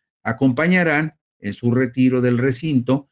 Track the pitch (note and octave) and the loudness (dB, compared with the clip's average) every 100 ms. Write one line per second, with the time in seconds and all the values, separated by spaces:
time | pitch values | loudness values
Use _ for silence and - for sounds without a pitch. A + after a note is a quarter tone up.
0 | _ _ A2 A#2 C3+ B2 E3 F#3 E3 D3 | _ _ -8 0 0 0 0 2 2 0
1 | D#3 _ _ _ G#2 G2 A#2+ A#2+ B2+ B2+ | -4 _ _ _ -12 -4 0 0 0 2
2 | B2+ B2+ B2 A#2+ C3+ B2 D#3+ C3+ A#2+ C#3 | 2 2 0 0 0 -2 -2 -2 0 -2
3 | - | -4